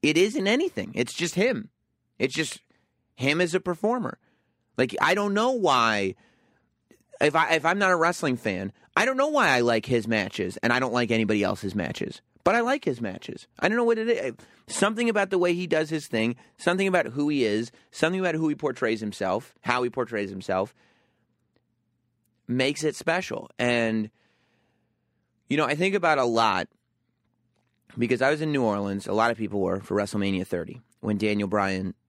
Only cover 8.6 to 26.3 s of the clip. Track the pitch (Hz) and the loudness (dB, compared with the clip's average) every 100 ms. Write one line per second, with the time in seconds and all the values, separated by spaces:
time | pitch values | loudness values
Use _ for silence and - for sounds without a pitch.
8.6 | 95 - _ - 233 262 285 294 196 127 | -6 -10 _ 0 0 2 0 2 4 4
9.6 | 120 113 107 123 107 113 92 - 90 - | 4 2 0 -2 2 0 0 -4 -6 -2
10.6 | 117 123 131 120 117 113 107 107 98 101 | 0 2 2 0 0 0 2 2 0 -2
11.6 | 98 101 76 - - - _ _ - 226 | -4 -4 -4 -6 -8 -10 _ _ 0 2
12.6 | 233 277 - 120 113 92 - - - - | 0 -2 -2 -4 -6 -8 -14 -16 -18 -4
13.6 | 180 226 233 226 220 226 131 113 - _ | -2 0 2 0 0 -2 -4 -10 -20 _
14.6 | - - 202 220 233 208 190 190 180 175 | -12 0 0 2 0 0 0 2 2 0
15.6 | 180 156 156 156 147 113 110 120 - _ | 0 0 0 -4 -4 0 0 -2 -12 _
16.6 | - 185 196 180 127 127 147 147 113 104 | -2 0 2 2 0 -2 -2 2 2 0
17.6 | 117 _ _ - 160 190 185 160 156 147 | -4 _ _ -2 -2 0 -2 0 -2 -2
18.6 | 147 123 120 110 107 98 95 98 - _ | -4 -2 -2 0 -4 -4 -2 -2 -4 _
19.6 | - 123 123 131 113 110 101 95 95 92 | -2 0 0 -4 -4 -4 -6 -8 -4 -2
20.6 | 101 _ _ _ _ _ _ _ _ _ | -2 _ _ _ _ _ _ _ _ _
21.6 | _ _ _ _ _ _ _ _ - 123 | _ _ _ _ _ _ _ _ -6 -2
22.6 | 131 143 156 135 - 170 185 110 - _ | 0 0 -4 -2 -2 -2 -4 -10 -12 _
23.6 | 123 120 113 110 107 _ _ _ _ _ | 0 2 2 0 -4 _ _ _ _ _
24.6 | _ _ _ _ _ _ _ _ _ 143 | _ _ _ _ _ _ _ _ _ 0
25.6 | 143 147 190 196 170 151 123 | 2 2 0 2 2 2 4